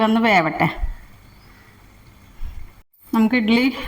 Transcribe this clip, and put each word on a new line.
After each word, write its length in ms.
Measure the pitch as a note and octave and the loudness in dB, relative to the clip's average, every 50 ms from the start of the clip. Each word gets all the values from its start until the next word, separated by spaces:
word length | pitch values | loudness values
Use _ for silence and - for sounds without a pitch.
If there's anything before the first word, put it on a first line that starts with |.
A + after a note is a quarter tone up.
| A3 | 2
വന്ന് 160 | A3 A3 A3+ A3+ | 2 2 2 2
വേവട്ടെ. 420 | A3+ G3+ F3 D#3+ D#3 - - D#3+ D3+ - - - - - - - - - - - - - - - - - - - - - - - - - - - - - - - - - - - - - - - - - - - _ _ _ _ - - | 4 4 2 2 0 0 -2 -2 -2 -2 -4 -6 -6 -6 -8 -14 -20 -20 -20 -20 -20 -20 -20 -20 -20 -20 -20 -20 -20 -20 -20 -20 -20 -20 -20 -20 -20 -20 -20 -20 -20 -12 -10 -10 -10 -10 -12 -14 -16 -18 -20 -20 _ _ _ _ -2 0
നമുക്ക് 220 | A3+ A3 G#3+ B3+ B3 | 0 2 2 2 0
ഇഡ്ഡലി 260 | G#3+ G#3+ A#3 A#3+ B3+ C4+ - - - | 2 2 2 2 2 0 -2 -4 -8